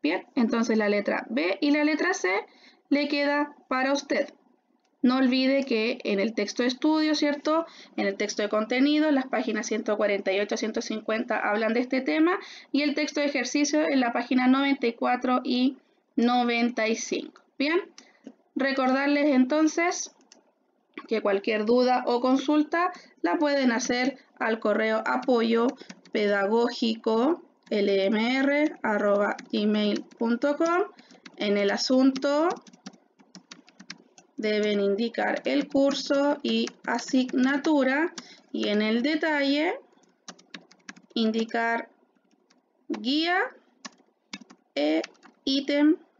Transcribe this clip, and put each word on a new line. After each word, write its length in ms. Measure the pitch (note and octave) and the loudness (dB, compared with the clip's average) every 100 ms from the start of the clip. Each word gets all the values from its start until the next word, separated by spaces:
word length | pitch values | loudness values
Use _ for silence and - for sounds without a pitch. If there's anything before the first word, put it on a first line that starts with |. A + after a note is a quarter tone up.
Bien, 240 | C#4+ F4+ - - | -2 -4 -6 -2
entonces 420 | A3+ A#3 A3+ A3 | 0 0 0 0
la 100 | G#3 | 2
letra 380 | G#3 G3+ - - | 0 -2 -4 -4
B 300 | A3+ E4+ - | -4 -4 -2
y 120 | C#4+ | 0
la 100 | D4 | 2
letra 320 | D4+ D#4 F4 | 2 0 -2
C 140 | F#4+ F#4 G4 - - - _ _ | -2 -2 -2 -6 -20 -20 _ _
le 200 | C#4+ C#4+ | -2 0
queda 480 | D4 C#4+ D4 D4 - _ | 0 0 0 -2 -8 _
para 240 | B3+ C4+ | -2 0
usted. 400 | C#4 - C4 - - _ _ _ _ _ _ | -2 -2 -4 -4 -10 _ _ _ _ _ _
No 140 | A#3+ B3+ | 2 4
olvide 480 | C4 C4 C4 C#4 | 2 4 2 2
que 340 | C4+ A3+ A3+ B3+ | 0 -2 -2 -4
en 160 | - G3 | -2 -2
el 140 | G#3+ | 0
texto 280 | A3 G3+ - | -2 -4 -2
de 60 | B3 | -2
estudio, 480 | B3+ D#4 D#4 D#4 D4+ | 0 0 2 2 2
¿cierto? 500 | D4 C#4+ D4+ D#4+ E4 - - - | 0 0 0 0 -2 -12 -14 -4
En 100 | G3+ | -4
el 100 | G3 | -2
texto 260 | G#3 - | -6 -4
de 60 | G#3 | -2
contenido, 600 | G#3+ A3 B3 C#4+ D4+ D#4 | -2 0 2 2 4 2
las 160 | C#4 C4 | 2 0
páginas 400 | A3+ B3 G#3+ - | -4 -2 -4 -4
ciento 300 | G#3+ G#3+ G#3 | -4 -2 0
cuarenta 360 | G#3 G3+ F#3+ | 0 0 0
y 60 | F#3+ | -2
ocho 160 | G3+ | -2
a 40 | A3+ | -4
ciento 240 | G#3+ A3+ | -4 -6
cincuenta 560 | - A3 - A3 - G#3+ | -6 -6 -4 -4 -2 -2
hablan 360 | - G#3 A3 | -2 0 0
de 60 | A3+ | -2
este 200 | B3+ C4 | -2 -2
tema 380 | C4 D#4 D#4+ F#4+ - - - | -2 2 2 2 -6 -20 -4
y 120 | C4+ | 0
el 120 | D4 | 0
texto 260 | D4 D4+ - | 0 -2 -2
de 60 | C#4+ | -2
ejercicio 540 | C#4+ B3 D4 C#4+ D4+ | -2 -2 0 2 2
en 180 | D#4 C#4 | 2 2
la 140 | A#3+ | 0
página 340 | A#3+ B3 B3+ B3+ | -2 0 2 4
noventa 400 | C4+ C#4 C#4 A#3 | 4 2 0 -2
y 60 | |
cuatro 480 | - B3 B3 B3+ B3+ | -2 -2 0 0 0
y 360 | B3+ B3 B3+ C4 _ _ _ | 0 2 2 0 _ _ _
noventa 720 | - A#3 B3 A#3+ A#3 A#3+ A#3 A3 | 0 2 2 2 2 0 0 -2
y 80 | |
cinco. 480 | A3+ - - - - _ _ | -2 -4 -6 -6 -18 _ _
Bien, 220 | C#4 F4 F#4+ - - _ - _ _ | 0 0 -4 -18 -20 _ -20 _ _
recordarles 800 | - C4 C4+ B3+ C4 C#4+ C#4+ D4 | -4 -2 0 0 2 2 2 4
entonces 800 | C4 B3+ D4+ D#4 D#4+ E4+ F4+ - _ _ - _ _ _ _ _ - - | 4 4 4 2 2 -2 -2 -10 _ _ -20 _ _ _ _ _ -20 -6
que 120 | A3 | -2
cualquier 420 | G#3 G3 G3+ A3 | 0 0 0 -2
duda 400 | G#3+ B3 B3 B3 B3 | 2 4 4 2 0
o 140 | A#3+ | 0
consulta 720 | B3+ C4+ C4+ D4+ D4+ E4+ F4+ - - _ | 2 2 4 2 2 0 -2 -4 -20 _
la 160 | E4+ F4 | -4 0
pueden 340 | D4 C#4+ B3+ | 0 2 2
hacer 460 | A3+ - B3 B3+ C4+ _ _ | 0 -2 0 -2 -4 _ _
al 220 | A3+ A3 | -4 -2
correo 420 | A3 G#3+ A3 A3 | 0 0 0 0
apoyo 640 | A3+ B3+ B3+ A#3+ A3+ A3+ A#3+ C4+ - - - | -2 -2 2 2 2 2 0 -2 -18 -20 -8
pedagógico 1300 | A3+ G#3 G3+ G3 A3+ A#3+ A#3+ A3+ A3 - A3+ C4 F4 - _ - | -2 0 2 2 2 0 0 -2 -2 -2 0 0 -2 -6 _ -6
L 340 | G#3+ G3 G3 | -2 2 2
M 320 | F#3+ G#3+ A3+ C4 | 2 0 0 0
R 380 | C4+ C#4+ D4+ - | 2 2 0 -2
arroba 540 | A3+ G#3 G3+ G3+ G3+ - - | -4 0 2 2 0 -4 -6
gmail 540 | A3 G#3 G#3 G#3 G#3 - - | -2 0 2 0 -2 -6 -6
punto 400 | A#3 A#3 C#4+ D4 | -2 0 0 0
com. 280 | E4 F4 G4+ - - - - - | 2 2 -2 -8 -20 -20 -20 -6
En 200 | G#3 G3+ | -2 0
el 140 | G3+ | 0
asunto 760 | - - C4 C4+ C4+ C#4+ C#4+ E4 - - - - - _ _ _ - _ - _ _ - - _ - _ - | -2 2 4 4 2 0 0 0 -2 -12 -20 -20 -20 _ _ _ -20 _ -20 _ _ -20 -20 _ -20 _ -6
deben 420 | G#3+ G#3+ G#3+ G3+ | -2 0 0 0
indicar 640 | G3+ G3 A#3 A3+ G#3 - | 0 0 -2 -2 -4 -4
el 220 | - C#4 C#4 | -2 -2 0
curso 720 | C4+ C#4 C#4 - C#4+ C#4+ C#4+ | 2 2 0 -2 0 0 0
y 220 | A3+ A3+ A3+ - - | -2 0 -2 -6 -6
asignatura 1300 | A#3 - C4 B3+ C4+ B3+ C#4+ D4+ D4 C4 C#4 E4+ - - - _ | -6 0 0 0 0 0 0 0 2 2 0 -2 -6 -20 -20 _
y 160 | A3+ G#3+ | -6 -2
en 140 | G#3 | 0
el 200 | G#3+ A3+ | 0 0
detalle 800 | C4 D#4+ D#4+ D4 C#4 C#4+ E4 B4+ - _ _ _ - - _ - _ - - - _ | 0 0 0 0 0 0 0 -4 -12 _ _ _ -20 -20 _ -20 _ -20 -20 -20 _
indicar 760 | - A3 A3 A3+ A#3 A3+ A#3 - _ _ _ _ _ _ _ _ _ _ | -2 -2 -2 -4 -4 -4 -4 -8 _ _ _ _ _ _ _ _ _ _
guía 520 | - A3 D4 E4 F4+ B4 - _ _ - _ _ _ _ - - - _ | -6 -2 -2 0 -2 -2 -8 _ _ -20 _ _ _ _ -20 -20 -20 _
e 280 | - D4 D#4 - _ - _ | -4 -2 -2 -4 _ -20 _
ítem 520 | - C4+ C#4 C#4+ D4+ E4+ - | -4 -2 0 2 4 2 -2